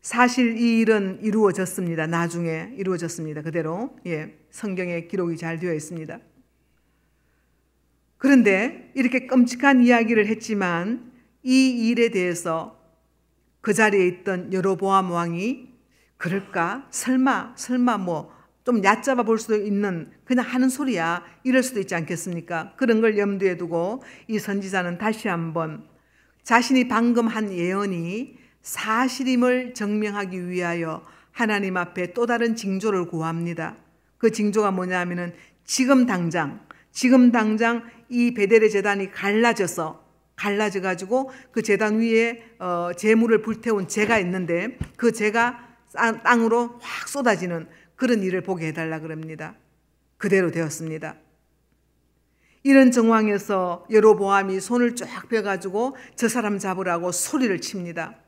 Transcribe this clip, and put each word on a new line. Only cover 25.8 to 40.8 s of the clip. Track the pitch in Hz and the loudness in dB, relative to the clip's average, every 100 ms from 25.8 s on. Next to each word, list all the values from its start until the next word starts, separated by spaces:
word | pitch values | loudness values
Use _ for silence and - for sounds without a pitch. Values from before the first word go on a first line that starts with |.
| - _ _ _ _ _ | -18 _ _ _ _ _
자신이 | - 233 240 262 247 | 2 2 4 2 4
방금 | 220 240 240 226 | 2 2 2 0
한 | 220 214 | -2 -6
예언이 | 185 175 190 202 175 165 202 285 - _ _ - | -4 -2 -2 -2 -4 -4 -6 -10 -16 _ _ -14
사실임을 | - 214 220 254 254 262 254 247 254 247 | -10 -2 0 0 -2 -2 0 2 0 -2
증명하기 | 247 208 214 214 202 196 185 180 | -6 -4 -2 -2 -4 -6 -8 -6
위하여 | 180 175 170 165 160 - - _ | -4 -2 -4 -4 -8 -12 -20 _
하나님 | - 226 208 190 185 | -4 -2 0 -2 -2
앞에 | 175 - 175 | -4 -6 -6
또 | 175 240 | -4 -2
다른 | 233 233 226 | 0 0 -2
징조를 | 202 190 214 196 175 | -4 -4 -2 -2 -2
구합니다. | 170 160 165 170 170 160 226 _ _ _ _ | -4 -4 -4 -6 -6 -8 -12 _ _ _ _
그 | 226 | 0
징조가 | 220 208 202 208 | 0 0 2 0
뭐냐 | 185 185 185 | 0 -2 -4
하면은 | 175 175 175 175 - _ | -4 -4 -8 -10 -20 _
지금 | - - 254 269 | -8 -2 4 4
당장, | 247 190 170 165 147 - _ - _ | 4 0 -2 -2 -4 -6 _ -20 _
지금 | - 254 262 247 | -2 6 8 8
당장 | 233 214 214 233 233 226 - _ | 6 2 2 0 0 -6 -20 _
이 | 247 240 | 0 0
베델의 | 240 196 226 214 | 2 4 6 6
제단이 | 202 202 196 190 | 4 0 -2 -4
갈라져서, | - 196 214 233 226 180 - 160 - _ _ _ | -4 0 2 2 2 -2 -2 -6 -8 _ _ _
갈라져가지고 | - 208 202 214 190 | -8 -4 -2 -2 -2